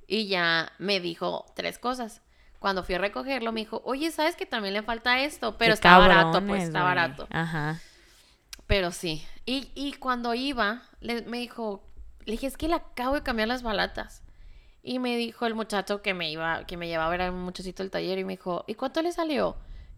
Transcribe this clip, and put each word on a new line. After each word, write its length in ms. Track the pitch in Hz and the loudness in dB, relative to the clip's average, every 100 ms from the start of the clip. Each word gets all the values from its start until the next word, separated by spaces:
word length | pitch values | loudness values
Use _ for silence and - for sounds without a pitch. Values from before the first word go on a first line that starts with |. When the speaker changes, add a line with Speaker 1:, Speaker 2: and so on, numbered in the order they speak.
| - | -4
Speaker 1:
Y 200 | 214 208 | -2 0
ya 460 | 185 170 165 160 - | 2 4 2 0 -6
me 220 | 180 196 | 0 0
dijo 460 | 175 165 175 175 - - | 0 -4 -4 -4 -8 -6
tres 240 | 170 175 | -6 -4
cosas. 420 | 240 254 226 - _ _ - - | -6 -4 -8 -12 _ _ -20 -6
Cuando 240 | 202 190 | -4 -2
fui 120 | 175 180 | -2 -2
a 20 | |
recogerlo, 560 | 202 254 254 262 226 | -2 -4 -4 -4 -4
me 80 | 226 | -4
dijo, 200 | 214 226 - | -6 -8 -6
"Oye, 260 | 269 320 | -4 -4
¿sabes 240 | 311 311 339 | 0 -2 -2
que 100 | 381 | -6
también 280 | 240 196 | -4 -2
le 80 | 202 | -4
falta 380 | 214 226 247 247 | -4 -4 0 2
esto?". 360 | 285 - 226 - | 0 -2 -6 2
Pero 120 | 233 | 4
Speaker 2:
Qué 60 | 214 | 8
Speaker 1:
está 220 | 175 180 | 12 12
barato, 340 | 196 190 175 | 12 8 6
pues, 100 | 175 | 4
Speaker 2:
cabrones, 220 | 202 196 170 | 2 -2 0
Speaker 1:
está 140 | 170 | 0
Speaker 2:
güey. 20 | 180 180 | 2 2
Speaker 1:
barato. 320 | 165 147 147 | 0 -4 -6
Speaker 2:
Ajá. 500 | 160 165 165 147 160 - - - - - _ _ - - | -4 -2 -2 -4 -6 -12 -20 -20 -20 -20 _ _ -20 0
Speaker 1:
Pero 240 | 202 175 | 2 2
sí. 340 | 180 180 156 - - - | -2 -4 -4 -8 -10 -4
Y, 240 | 269 247 | -4 -6
y 200 | - 277 | -8 -8
cuando 400 | - 262 247 240 | -6 -4 -2 0
iba, 480 | 233 269 247 202 240 - - | -2 -2 0 0 -2 -10 -14
le, 220 | 226 233 | -6 -6
me 160 | - 240 | -4 -8
dijo, 440 | 240 - 220 196 - - - - - | -8 -6 -6 -6 -12 -18 -18 -14 -8
le 80 | |
dije, 140 | 226 269 | -4 -4
"Es 100 | 254 | -4
que 100 | 311 | -2
le 80 | 339 | -2
acabo 400 | - - 247 285 | -4 -6 -2 -2
de 80 | |
cambiar 240 | 285 226 220 | -2 0 0
las 160 | 254 | 0
balatas". 580 | 240 208 196 - 214 - - - - - - - | -2 -2 -2 -4 -12 -14 -20 -20 -20 -20 -20 -18
Y 160 | - 254 | -8 -4
me 160 | 247 240 | -2 -2
dijo 300 | 233 - 233 | -4 -4 -4
el 100 | 220 | -2
muchacho 460 | 220 208 190 202 | -2 -2 -2 -2
que 120 | 208 | -2
me 160 | 185 165 | -2 -4
iba, 360 | 156 165 165 - | -4 -2 -2 -4
que 100 | 180 | -8
me 120 | 170 | -4
llevaba, 260 | 165 160 180 | 0 0 0
era 160 | 180 | -2
un 100 | 180 | -2
muchachito 420 | 180 180 185 175 | -6 -8 -10 -8
del 60 | 190 | -6
taller, 280 | 175 170 190 | -4 -2 -4
y 60 | 190 | -4
me 80 | |
dijo, 320 | 185 185 175 - | -6 -6 -6 -6
"¿Y 60 | 214 | -6
cuánto 260 | 262 320 | -4 -2
le 120 | 330 | -2
salió?". 420 | 339 320 269 180 - - - - | -2 -2 0 0 -4 -12 -16 -16